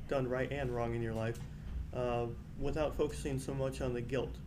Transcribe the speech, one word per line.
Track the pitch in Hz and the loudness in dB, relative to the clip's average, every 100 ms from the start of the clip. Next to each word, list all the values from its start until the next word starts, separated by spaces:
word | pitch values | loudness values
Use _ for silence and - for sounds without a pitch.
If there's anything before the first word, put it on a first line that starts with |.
| - | 0
done | 143 123 | 2 2
right | 127 131 | 2 0
and | 139 127 120 | 0 0 2
wrong | 117 117 | 2 2
in | |
your | 113 | 0
life, | 110 113 117 - - - - - | 0 0 -2 -6 -8 -4 -4 -2
uh, | 127 123 120 120 - - - | 0 2 2 0 -2 -8 -2
without | 139 151 147 - | 0 2 2 4
focusing | 147 - 151 135 | 2 2 0 0
so | 139 | 0
much | 139 135 135 | 0 0 0
on | 131 | 0
the | 120 | 0
guilt. | 120 131 - - | 0 0 0 -4